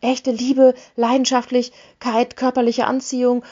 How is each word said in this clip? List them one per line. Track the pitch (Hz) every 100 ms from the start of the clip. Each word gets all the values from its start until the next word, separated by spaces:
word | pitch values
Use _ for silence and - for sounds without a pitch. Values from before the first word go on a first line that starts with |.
Echte | 240 254 -
Liebe, | 233 247 262 262 254 - -
Leidenschaftlichkeit, | 233 262 247 254 240 247 240 - - _ 247 226 240 -
körperliche | 254 254 240 240 -
Anziehung | 262 - 254 247 247 -